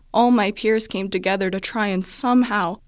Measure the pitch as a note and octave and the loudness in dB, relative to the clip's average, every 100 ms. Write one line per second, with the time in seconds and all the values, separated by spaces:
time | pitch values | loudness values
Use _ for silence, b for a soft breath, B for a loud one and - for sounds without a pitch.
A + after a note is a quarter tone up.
0 | _ G#3+ A#3+ A#3+ G3+ G#3 G#3+ A3 A3 F#3+ | _ 2 4 4 2 0 0 0 0 -6
1 | G3 F#3 F#3+ F#3+ F#3+ F#3+ - A#3 G#3 F#3 | -4 -4 -2 -2 -2 -4 -6 -4 -2 -2
2 | F#3+ - B3+ B3 A#3+ G#3 F3 F3+ | -4 -4 2 2 2 0 -2 -6